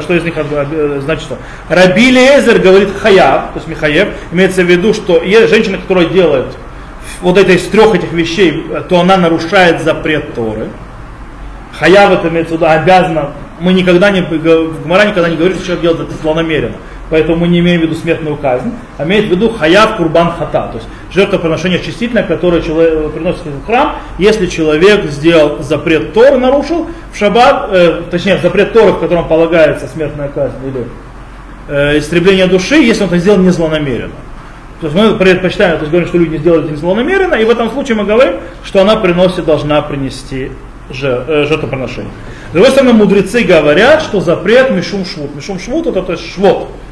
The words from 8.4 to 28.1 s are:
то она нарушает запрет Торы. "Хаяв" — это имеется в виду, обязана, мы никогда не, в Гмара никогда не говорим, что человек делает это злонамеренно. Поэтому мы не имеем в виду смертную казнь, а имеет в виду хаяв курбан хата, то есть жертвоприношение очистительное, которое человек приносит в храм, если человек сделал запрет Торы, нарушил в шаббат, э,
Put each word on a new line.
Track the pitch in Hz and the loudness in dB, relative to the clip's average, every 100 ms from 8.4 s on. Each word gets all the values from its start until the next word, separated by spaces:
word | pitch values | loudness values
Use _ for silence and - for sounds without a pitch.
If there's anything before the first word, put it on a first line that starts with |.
| 175 151 - 151 131 | 0 0 -6 -8 0
то | 180 | 2
она | 180 190 | 4 4
нарушает | 170 165 - 196 175 151 | 2 0 0 2 4 2
запрет | 147 147 160 147 - | -2 -2 -2 -4 -4
Торы. | - 110 110 107 - - - - - - - - - - - | -6 -6 -6 -8 -12 -16 -16 -18 -16 -18 -16 -16 -16 -16 -6
"Хаяв" — | 156 202 196 | 2 4 4
это | 185 165 | 2 -2
имеется | 165 160 | -2 -4
в | 165 | -2
виду, | 165 | 0
обязана, | 160 147 185 180 160 143 - - - | 2 4 2 2 -2 -6 -10 -16 -4
мы | 175 | 0
никогда | 185 180 175 202 | 2 4 4 4
не, | 190 | 2
в | 147 156 165 165 160 151 | -2 -2 2 2 2 -4
Гмара | 139 190 208 | -2 2 2
никогда | 175 170 | 2 -2
не | 156 | 0
говорим, | 180 170 | 0 -2
что | - | -4
человек | 165 | -2
делает | 170 160 151 | 0 -2 -4
это | 131 | -6
злонамеренно. | 151 165 160 151 117 - - - - | -4 -2 -2 -2 -4 -8 -14 -16 -2
Поэтому | 160 156 165 | 0 0 0
мы | 170 | 2
не | 175 | 2
имеем | 175 175 | 2 2
в | |
виду | 160 | 0
смертную | 165 170 156 151 143 | -2 -4 -4 -4 -4
казнь, | 139 127 233 - - - | -2 -2 -4 -10 -14 -8
а | |
имеет | 147 208 214 | -2 0 0
в | |
виду | 180 220 | 0 0
хаяв | - 156 190 214 180 | 0 2 2 2 0
курбан | 160 165 170 | 0 2 0
хата, | - 143 135 107 | -2 -4 -4 -4
то | 117 | -10
есть | - - - | -14 -16 -6
жертвоприношение | 170 196 185 165 156 180 165 | -2 -2 -2 -4 -2 -2 -2
очистительное, | 156 - 233 220 | -4 -6 -2 -2
которое | 139 151 175 170 | -2 0 0 0
человек | 165 156 165 156 151 | 0 0 2 0 -4
приносит | 160 175 - | -4 -6 -6
в | 156 139 208 | -8 -10 -2
храм, | 247 302 - - - | 0 0 -4 -10 0
если | 196 214 180 | 0 2 -2
человек | - 156 156 190 202 160 | -2 0 4 4 4 0
сделал | 139 160 165 147 - | 0 2 4 4 0
запрет | - - - 156 - | -4 -4 0 0 0
Торы, | 214 262 262 | 4 4 4
нарушил | 254 285 294 339 - - - | 2 0 0 -4 -4 -10 -14
в | - | -4
шаббат, | 208 226 269 - - | 0 4 4 2 0
э, | 185 175 151 - | 2 4 2 -4